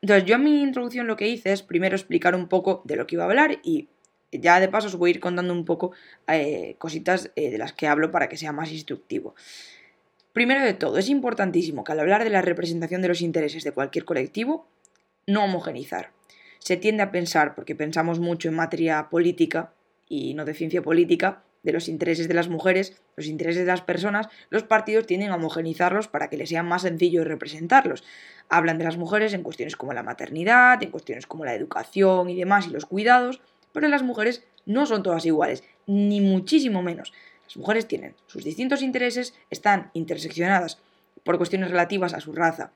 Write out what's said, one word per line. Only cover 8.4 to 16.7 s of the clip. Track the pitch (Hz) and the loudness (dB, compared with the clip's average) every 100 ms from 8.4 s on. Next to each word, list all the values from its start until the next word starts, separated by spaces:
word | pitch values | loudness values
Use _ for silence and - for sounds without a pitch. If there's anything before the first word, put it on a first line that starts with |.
| 160 | -8
más | 147 160 | -6 -8
instructivo. | 156 156 - _ - - _ - - - - _ _ _ _ _ | -10 -10 -12 _ -8 -8 _ -20 -20 -20 -20 _ _ _ _ _
Primero | - 247 269 | -2 2 4
de | 254 | 2
todo, | 190 147 123 | 2 0 0
es | 202 | 2
importantísimo | 285 247 220 196 170 160 143 | 0 0 -2 0 0 -2 -6
que | - | -6
al | 156 | -2
hablar | 156 208 | 2 2
de | 226 | 4
la | 202 | 2
representación | 185 175 175 170 165 180 | 2 -2 -2 -4 -4 -2
de | 185 | 0
los | 175 | 0
intereses | 170 165 151 156 | 0 -2 -2 -4
de | 147 | -8
cualquier | 143 139 170 | -4 -4 -4
colectivo, | - 156 131 - 233 320 - _ _ _ _ _ - | -4 -4 -2 -4 -4 -4 -8 _ _ _ _ _ -2
no | 202 | 2
homogenizar. | 202 180 170 123 - 90 - _ _ _ - _ | 2 0 -4 -10 -8 -10 -10 _ _ _ -20 _
Se | - | -4